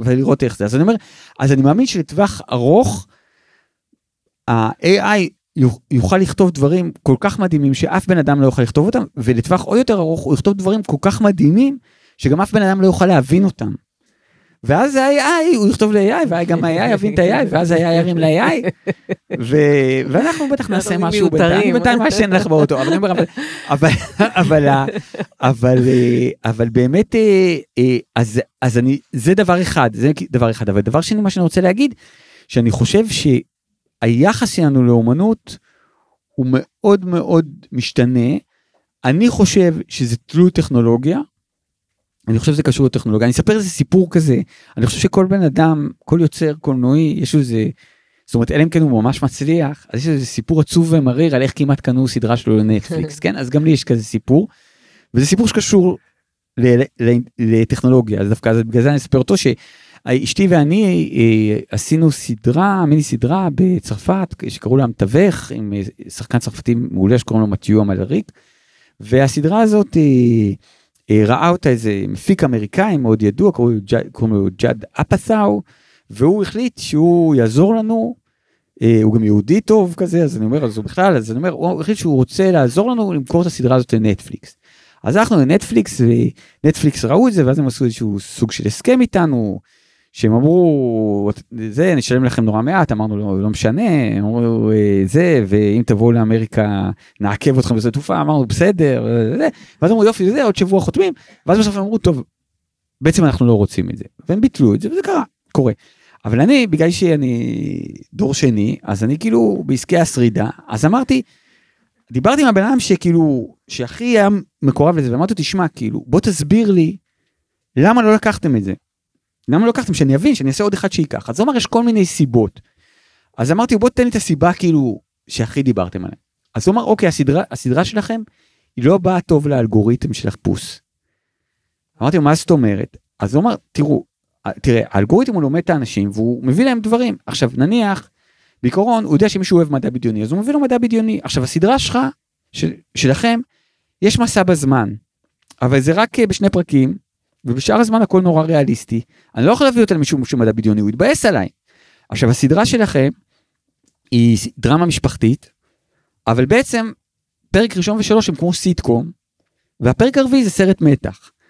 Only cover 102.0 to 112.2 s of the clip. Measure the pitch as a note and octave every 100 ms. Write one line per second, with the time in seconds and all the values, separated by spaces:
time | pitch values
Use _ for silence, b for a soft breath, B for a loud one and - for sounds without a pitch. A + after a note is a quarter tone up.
102 | F3+ C#3 - _ _ _ _ _ _ _
103 | D3 E3 D#3+ - A#2+ A2 G2+ - F2+ F2+
104 | - - - F#3+ B3 - A#2+ G2+ G3 F4
105 | F#4+ F4+ A#3 _ _ - B2 G2+ b b
106 | b b G#2+ A2+ F3+ C#4 A3+ D3+ D#3+ F3
107 | F3+ D3+ C3 A#2+ A#2+ A2+ - - - -
108 | - - C3+ C#3 C3+ G#2+ G#2 - - G2
109 | A2 D3+ A3 A#3 A3 G3 D3+ C3 - E3+
110 | D#3+ - A#2+ G#2+ A2 - - A2 D3+ A#3
111 | C4 C4 - _ _ _ _ _ _ _
112 | _ A#2+